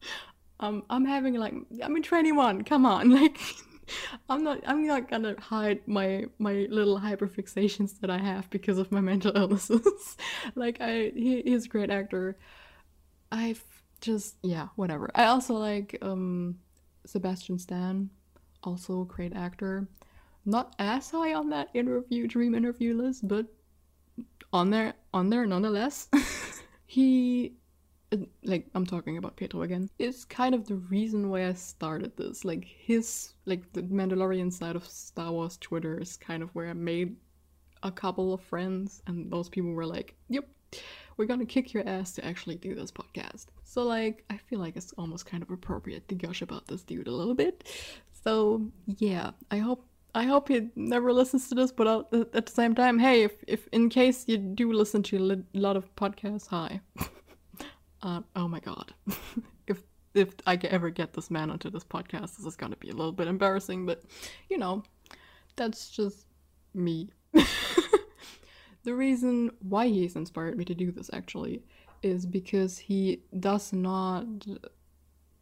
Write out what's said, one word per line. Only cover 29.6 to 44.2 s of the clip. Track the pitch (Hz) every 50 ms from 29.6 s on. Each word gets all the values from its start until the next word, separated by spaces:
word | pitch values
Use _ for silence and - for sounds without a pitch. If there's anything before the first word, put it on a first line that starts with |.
again, | 170 175 180 180 190 196 - -
is | - 247 254 - -
kind | - - - 254 254 254
of | 233 208
the | 214 202
reason | 190 180 180 190 202 220 220 214 208 202 196
why | 190 185 185
I | 185 180
started | 180 - - - - 165 156 156 147 143 - -
this. | - - - - - -
Like, | 185 165 170 -
his, | - - - - - 233 226 226 - - - - - - _ -
like, | 190 185 180 180 -
the | - 180
Mandalorian | 180 180 190 196 190 190 190 185 190 185 185 185 180 180
side | 180 - 170 170 170
of | 202 -
Star | - - - - - - 175 165 170
Wars | 165 165 165 170 -
Twitter | - - - 170 165 160 160 160 -
is | 180 - -
kind | - - - 165 160 165
of | 180 -
where | 170 165 170
I |
made | 170 170 170 170 170 170 180 180 233 - _ _ _ _ _ _ _ _ _ _ _ _
a | - 196
couple | 185 - - 185 180 - 185 185
of | 185 185
friends, | - - - 170 185 190 185 185 196 196 - - - -
and | 175 170 160 180
those | 175 175 175 180
people | - 190 180 170
were | 165 165 165
like, | 160 175 - - - - _ _ -
"Yep, | 240 277 285 - _ _ _ - - - - - - - - - -
we're | - 214
gonna | 220 247 254 214
kick | 233 - 269 262 - -
your | 208 196 202
ass | 190 185 196 180
to | - - -
actually | - 175 - - 170 165
do | 180 - 185 -
this | - - -
podcast." | - - - - - - - - - 226 - - - - -
So, | - - 247
like, | 247 240 226 226 220 220 220 -